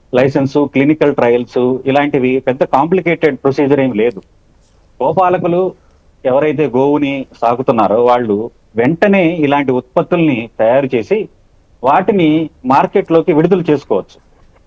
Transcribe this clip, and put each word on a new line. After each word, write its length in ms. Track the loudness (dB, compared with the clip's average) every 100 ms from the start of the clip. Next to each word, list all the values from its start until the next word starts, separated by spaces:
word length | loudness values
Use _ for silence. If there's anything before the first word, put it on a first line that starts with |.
| _ 0
లైసెన్స్, 500 | 0 0 0 0 0
క్లినికల్ 500 | 0 0 2 0 0
ట్రయల్స్ 600 | 2 0 -2 -2 -2 -2 -2
ఇలాంటివి 540 | 0 0 0 0 -2
పెద్ద 240 | -2 -2
కాంప్లికేటెడ్ 760 | 0 0 0 0 0 0 -2 0
ప్రొసీజర్ 420 | -2 0 2 2
ఏం 120 | 0
లేదు. 300 | 0 -2 -4 -12 _ _ _ _ _ _ -4
గోపాలకులు 680 | -2 0 0 0 0 -2 -2 -6 _ _ _ _ -2
ఎవరైతే 420 | 0 0 0 -2
గోవుని 580 | 0 0 0 -2 -6 -10 -4
సాకుతున్నారో 640 | -2 -2 0 0 2 2 2
వాళ్ళు 460 | 2 0 -4 -4 _ _ -2
వెంటనే 600 | -2 0 2 2 2 0
ఇలాంటి 360 | 0 0 0
ఉత్పత్తుల్ని 760 | -2 -2 -4 -2 0 0 -2 -4 -2
తయారు 360 | 0 2 0 -2
చేసి 340 | -2 -4 -4 _ _ _ _ _
వాటిని 640 | 0 0 0 0 2 0 -2 _ -2
మార్కెట్లోకి 680 | 0 0 -2 0 0 2
విడుదల 300 | 2 2 0 0
చేసుకోవచ్చు. 560 | -2 -2 -4 -6 -16 _ _ _ _